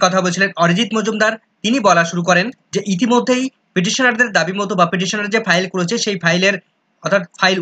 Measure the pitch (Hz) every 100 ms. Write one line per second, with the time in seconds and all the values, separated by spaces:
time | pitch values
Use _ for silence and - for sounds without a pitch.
0 | 185 190 180 180 196 165 170 175 226 220
1 | 208 208 220 220 _ _ 214 262 202 170
2 | 170 175 175 175 226 - _ 196 202 175
3 | 233 240 254 254 262 - _ 185 180 -
4 | 254 226 240 180 160 196 202 185 170 185
5 | 185 214 208 226 202 175 185 185 175 233
6 | 220 185 170 180 196 - - _ _ _
7 | - 196 170 - 190 185